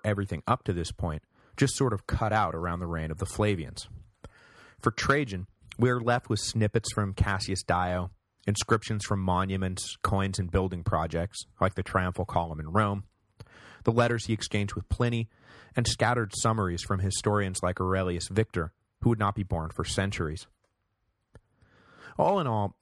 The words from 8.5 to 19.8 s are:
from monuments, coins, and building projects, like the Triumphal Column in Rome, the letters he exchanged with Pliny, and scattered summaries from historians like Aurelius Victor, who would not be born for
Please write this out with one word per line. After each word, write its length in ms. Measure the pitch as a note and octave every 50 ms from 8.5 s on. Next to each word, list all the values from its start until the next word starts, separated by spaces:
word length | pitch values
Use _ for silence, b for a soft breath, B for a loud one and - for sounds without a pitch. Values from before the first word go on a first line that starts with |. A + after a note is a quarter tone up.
| G#2+ - - - A#2 G#2+ - - A2 G2+ -
from 140 | - G#2 G2
monuments, 800 | F#2 F#2 F2+ F2+ F#2+ F#2+ F#2+ F#2 F#2+ F#2 F#2 - - - - -
coins, 380 | - - G2 G2 G2 G2 F#2+ -
and 100 | F#2 F2
building 360 | - G2 F#2 F#2 F#2 F2 E2
projects, 540 | - - D#2 D#2+ E2 E2 E2 E2+ - - - - - - -
like 160 | F#2+ F#2+ -
the 80 | - F2+
Triumphal 420 | - - F#2 F#2 F#2 F2+ - F2
Column 360 | - - F2 E2+ E2 D#2 D2+
in 100 | D#2 D#2
Rome, 320 | F2 G#2 G#2+ G2+ G2+ G2+ G#2 - _ _ _ _ _ B B B B B B B B B B
the 80 | -
letters 340 | A2+ A#2 A#2+ A#2 A#2+ A2+ -
he 80 | - A2+
exchanged 400 | G#2+ - - - G#2 G#2 G2 -
with 140 | - -
Pliny, 420 | - - - B2 A#2+ A#2+ A#2 A2+ B B B B B B B B B B
and 100 | - A#2+
scattered 460 | A#2+ A2 - - A2+ B2 B2 A2+ G2 - -
summaries 400 | - A2+ A2+ A2 G2 F2+ F2 E2+
from 180 | - - G2 F#2
historians 600 | F#2+ F#2 - - - G#2+ G#2 G#2 G2+ F#2+ F#2 -
like 200 | - F2+ F2+ -
Aurelius 480 | F#2 F#2 F#2+ F#2+ F#2 F2+ F2 E2+ - -
Victor, 420 | F#2+ G#2 A#2 - - F2+ D#2+ - - _ _ _ _ _
who 80 | - A#2
would 100 | A#2 A2
not 160 | G#2 G2+ G2+
be 80 | A2 F#2
born 260 | - F2+ E2 D#2+ E2
for 140 | - -